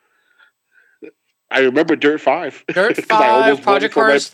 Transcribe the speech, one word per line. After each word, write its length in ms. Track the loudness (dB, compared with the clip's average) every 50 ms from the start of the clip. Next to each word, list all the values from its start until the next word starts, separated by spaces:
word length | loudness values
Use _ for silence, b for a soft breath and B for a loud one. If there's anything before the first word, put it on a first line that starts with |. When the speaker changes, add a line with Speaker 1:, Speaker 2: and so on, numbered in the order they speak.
| _ _ _ _ _ _ _ _ _ _ _ _ _ b b b b b b b -20 -20 -20 _ _ _ _ _ _ _
Speaker 1:
I 100 | -2 0
remember 340 | 0 2 2 0 0 0 0
Dirt 240 | 0 0 -2 -2 0
five. 440 | 0 -2 -2 -2 -4 -8 -12 -12 -14
<laughs> 60 | -6
Speaker 2:
Dirt 240 | -2 -2 -2 0 -2
Speaker 1:
'Cause 100 | -4 -2 0
I 180 | 2 2 2 4
almost 340 | 2 2 2 2 0 0
Speaker 2:
five, 20 | 0
Speaker 1:
bought 180 | 0 0 0 0
it 80 | -2
Speaker 2:
Project 20 | 0
Speaker 1:
for 60 | 0
my 60 | 2 2
Speaker 2:
Cars 200 | 2 0 -2 -6